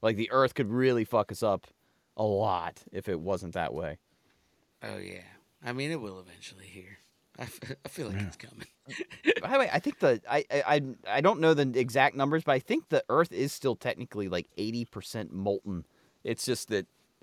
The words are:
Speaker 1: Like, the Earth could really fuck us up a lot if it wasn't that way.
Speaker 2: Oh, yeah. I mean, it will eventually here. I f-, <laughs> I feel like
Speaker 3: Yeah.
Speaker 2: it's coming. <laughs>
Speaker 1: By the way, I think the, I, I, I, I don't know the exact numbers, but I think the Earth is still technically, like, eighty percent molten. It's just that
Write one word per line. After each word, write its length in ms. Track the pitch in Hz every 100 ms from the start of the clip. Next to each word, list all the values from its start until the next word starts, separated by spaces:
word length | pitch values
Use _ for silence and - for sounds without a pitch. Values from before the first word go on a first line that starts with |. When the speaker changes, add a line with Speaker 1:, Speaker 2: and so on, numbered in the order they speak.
Speaker 1:
Like, 140 | 110 107
the 160 | 107
Earth 220 | 131 131
could 180 | - 107
really 320 | 120 131 120
fuck 260 | 110 113 104
us 120 | 101
up 240 | 110 95 - _ _ _ _ -
a 80 |
lot 600 | 107 98 107 90 82 - -
if 160 | 95 101
it 100 | 85
wasn't 340 | 87 92 90 87
that 180 | 73
way. 240 | 69 82 78 _ _ _ _ _ _ _ _
Speaker 2:
Oh, 140 | 107 101
yeah. 260 | 95 92 92 95 _ _
I 120 | 123
mean, 180 | 127 143
it 80 | 160
will 200 | 107 92
eventually 480 | 92 90 - 95 92
here. 320 | 95 92 98 _ _ _ -
I 60 |
f-, 160 | 120 -
<laughs> 260 | 127 139 143
I 40 |
feel 180 | - 113
like 80 | 98
Speaker 3:
Yeah. 120 | 95
Speaker 2:
it's 100 | -
coming. 300 | - - - _ -
<laughs> 540 | - - - - 466
Speaker 1:
By 100 | -
the 80 | 269
way, 100 | 247
I 60 | 151
think 200 | 285 -
the, 220 | 156 113 -
I, 160 | 147 -
I, 140 | 143 110
I, 140 | 151 135 - 95 120
I 40 |
don't 200 | 175 214
know 120 | 160
the 240 | 147 135 123
exact 380 | 123 131 135 139
numbers, 280 | 139 160 156
but 80 |
I 60 | 131
think 280 | - 294 -
the 160 | - -
Earth 240 | 135 165
is 180 | 90 139
still 240 | - 135 113
technically, 540 | 123 90 - 104 98
like, 180 | 90 - -
eighty 300 | 107 120 117
percent 480 | 104 - 113 95
molten. 520 | 92 101 98 101 87 - _ _ _
It's 220 | - 113 -
just 240 | 120 -
that 180 | 104 87 _ _ _